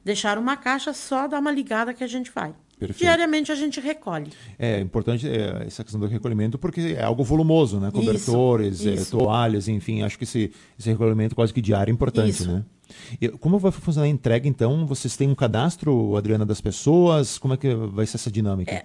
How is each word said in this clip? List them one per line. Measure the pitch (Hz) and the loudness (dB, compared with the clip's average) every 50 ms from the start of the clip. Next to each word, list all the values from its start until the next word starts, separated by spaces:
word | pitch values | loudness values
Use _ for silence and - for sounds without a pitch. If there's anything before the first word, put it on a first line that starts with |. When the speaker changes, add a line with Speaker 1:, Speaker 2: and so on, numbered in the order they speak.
| - | -6
Speaker 1:
deixar | 190 208 196 - 208 208 214 | -4 -4 -2 -2 -2 -2 0
uma | 233 254 277 | 0 -2 -2
caixa, | 277 - 247 269 277 - 311 277 | -2 -2 -2 -2 -2 -2 -6 -8
só | - - - 269 262 269 | -8 -6 -4 -2 -2 -2
dá | 294 302 285 | -2 -2 -2
uma | 285 302 | -2 -2
ligada | 294 269 240 202 220 214 233 240 247 | -2 -2 -4 -2 -2 -2 -2 -4 -4
que | 247 254 | -6 -6
a | |
gente | 240 233 254 247 247 | -6 -6 -6 -8 -8
vai. | - - - 151 160 - _ _ _ - | -8 -8 -8 -8 -10 -14 _ _ _ -10
Speaker 2:
Perfeito. | - 92 - - | -8 -8 -4 0
Speaker 1:
Diariamente | 349 349 330 330 339 320 302 311 294 - 311 | 2 4 4 4 2 2 0 0 0 -2 -2
a | |
gente | 277 302 294 - 302 | -2 -2 -4 -4 -4
recolhe. | 247 285 311 302 - 196 170 156 147 151 - - - - - - | -6 -6 -6 -6 -6 -8 -6 -6 -8 -10 -14 -18 -20 -20 -10 -6
Speaker 2:
É | 117 117 110 101 | -2 -2 0 -2
importante, | 98 92 - 120 101 - 113 107 120 143 | -2 -2 -2 -2 0 0 -2 -2 -2 -2
é, | 117 113 107 98 90 90 107 | -2 -2 -2 -4 -4 -6 -8
essa | 107 - - 110 | -10 -10 -12 -12
questão | - 107 107 | -8 -6 -4
do | 101 | -2
recolhimento, | 104 113 107 110 123 117 104 107 113 110 110 | -2 -2 -2 -2 -2 0 0 0 0 -2 -2
porque | - 175 - 175 165 165 160 | -4 -4 -4 -4 -4 -4 -2
é | 127 110 | -2 -2
algo | 110 117 120 139 | 0 0 0 0
volumoso, | 107 151 156 160 160 160 160 147 110 98 101 | 2 2 4 4 6 6 6 4 4 2 0
né? | 98 101 | -2 -2
Speaker 1:
Isso, | 202 - | 0 0
Speaker 2:
Cobertores, | - 110 107 196 - 127 120 123 127 127 120 113 107 101 95 90 104 | 0 2 0 0 0 0 2 4 4 4 4 2 2 0 -2 -2 0
é, | 104 98 | 0 0
Speaker 1:
isso. | 95 95 - - 113 | -2 -2 -2 0 0
Speaker 2:
toalhas, | - - 117 120 120 113 107 104 92 107 | 2 2 2 2 2 2 0 0 0 -2
enfim, | 110 101 87 - 110 107 104 | -2 -4 -4 -4 -4 -2 -2
acho | 101 - | -4 -4
que | - 123 | -6 -8
esse, | 107 - 120 107 80 - - - _ _ - | -4 -2 -2 -2 -2 -4 -10 -20 _ _ -6
esse | 101 117 | -2 -2
recolhimento | 113 101 117 113 110 110 110 113 - | 0 2 2 2 2 2 0 0 0
quase | - 117 110 - | 0 0 0 0
que | 127 | 0
diário | 110 98 107 98 98 110 | 2 4 4 4 4 2
é | 123 | 2
importante, | 117 131 127 - 117 110 104 95 - 90 | 2 2 2 2 2 2 2 2 0 -2
Speaker 1:
Isso. | 90 | -2
Speaker 2:
né? | 87 95 110 - _ _ _ - - - - - 117 - | -2 -2 -4 -6 _ _ _ -20 -20 -20 -16 -14 -6 -2
E | 127 117 | -2 -2
como | - - - 156 185 202 | -2 0 2 2 4 4
vai | 185 190 | 4 2
funcionar | - - - 175 156 147 151 | 0 0 -2 -2 0 2 2
a | 147 | 2
entrega, | 147 - - 120 113 120 131 147 | 2 2 2 2 2 2 2 0
então? | 127 - 117 117 135 160 165 | 0 2 2 2 2 2 0
Vocês | 143 139 - - 123 - | -2 -2 -4 -4 -4 -2
têm | - 139 139 | 0 0 0
um | 139 | 2
cadastro, | - 135 113 104 110 131 175 - - - 151 135 120 110 104 104 | 2 2 2 2 2 0 0 -2 0 0 2 2 2 2 2 0
Adriana, | 104 104 107 110 107 107 | 0 2 2 2 2 2
das | 104 107 - | 0 -2 -2
pessoas? | - 107 95 - - 139 156 175 175 175 160 151 135 - - - | -2 -4 -6 -2 2 4 6 6 6 6 4 4 2 0 -4 -4
Como | - 135 131 | -2 -2 -2
é | |
que | 135 - 135 123 | 0 0 0 0
vai | 110 113 101 98 101 110 | 0 -2 -4 -2 -2 -2
ser | 107 - | -2 -2
essa | 113 - 120 101 | -6 -6 -4 -2
dinâmica? | 110 107 101 98 95 90 - - | 0 0 0 0 -2 -2 -4 -6
Speaker 1:
É, | - | -8